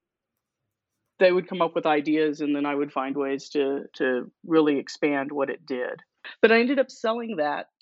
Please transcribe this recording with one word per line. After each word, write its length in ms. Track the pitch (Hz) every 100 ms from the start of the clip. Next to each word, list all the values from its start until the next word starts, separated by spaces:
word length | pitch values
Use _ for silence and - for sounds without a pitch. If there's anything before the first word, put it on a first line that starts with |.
| _ _ _ _ _ _ _ _ _ _ _ -
they 120 | 185
would 160 | 180 180
come 140 | 185
up 140 | 165 170
with 100 | 160
ideas, 560 | 151 147 156 156 147
and 140 | 147 143
then 100 | 147
I 80 |
would 180 | 143 147
find 220 | 143 135 139
ways 340 | 139 135 -
to, 340 | 151 139 139 - -
to 340 | 131 123 - _ -
really 320 | 160 151 139
expand 540 | - - 156 139 139
what 180 | 147 139
it 160 | - -
did. 360 | 127 123 - - _ - -
But 100 | 220
I 80 | 226
ended 200 | 247 269
up 100 | 254
selling 480 | - 226 233 226 180
that 300 | 147 151 - -